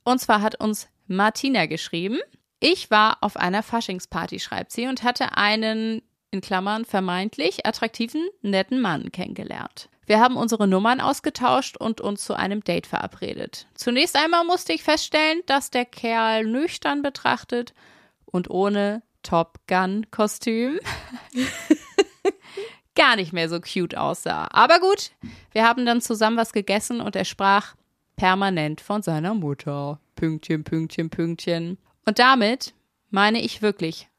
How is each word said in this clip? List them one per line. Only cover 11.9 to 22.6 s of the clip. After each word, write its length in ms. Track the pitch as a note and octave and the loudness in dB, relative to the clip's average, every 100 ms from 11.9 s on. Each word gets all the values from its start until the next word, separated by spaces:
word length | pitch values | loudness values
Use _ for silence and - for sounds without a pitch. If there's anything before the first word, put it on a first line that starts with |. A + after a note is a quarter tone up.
| A3 | -4
uns 240 | G3+ G3+ - | -4 -6 -4
zu 80 | |
einem 320 | - F#3+ G#3 - | -2 -2 -2 -2
Date 200 | E3+ - | -4 -2
verabredet. 800 | - - - - - - - - - | -6 -6 -8 -10 -8 -12 -14 -18 -8
Zunächst 420 | - B3 E4 C#4+ | -2 0 2 2
einmal 260 | D#4+ E4+ | 2 2
musste 300 | E4+ F4+ - | 2 0 -2
ich 100 | D#4+ | -4
feststellen, 560 | - D4+ - D4+ D#4 D#4+ - | 0 0 2 0 2 0 0
dass 240 | C#4 - | 0 0
der 140 | B3 B3 | -2 -4
Kerl 580 | - A#3 A3+ A3+ A3 A3 | -4 -2 0 2 0 0
nüchtern 560 | A#3+ E4+ - D4 C#4+ | 0 -2 -2 -2 -2
betrachtet 720 | C#4 - B3 B3 - A#3+ A#3+ _ - _ _ _ _ | -2 -2 0 -2 -2 -6 -6 _ -20 _ _ _ _
und 240 | F3+ F3+ | -4 -2
ohne 540 | F3+ G3+ G3+ G3+ G#3+ - _ | 0 2 2 0 -2 -8 _
Top 360 | - E3+ E3 - - | -2 0 0 -4 -2
Gun-Kostüm 1120 | F#3 F#3 G3+ A3 - G#3+ - - A3+ B3 E4 - - - B3 - | 0 2 -2 -4 0 0 0 -2 0 0 -2 -6 -10 -12 -18 -10
<laughs> 1600 | B3 C4 - - D#4 - - F#4+ _ F#4+ - - - | -4 -4 -4 0 0 0 0 0 _ -4 -4 -8 -14